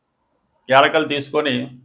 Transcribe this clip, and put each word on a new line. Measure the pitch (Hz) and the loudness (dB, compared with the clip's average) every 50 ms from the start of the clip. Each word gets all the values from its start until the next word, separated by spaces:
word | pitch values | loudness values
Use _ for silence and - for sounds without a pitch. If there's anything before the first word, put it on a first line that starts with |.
| _ _ _ _ _ _ _ _ _ _ _ _ _ - | _ _ _ _ _ _ _ _ _ _ _ _ _ 2
యాలకులు | 127 135 147 156 165 160 151 131 147 | 4 4 4 4 2 -2 -2 -2 -4
తీసుకొని | 143 139 - - 151 151 143 123 123 127 131 - - | -6 -6 -4 -4 -4 -2 -2 -4 -4 -6 -10 -14 -20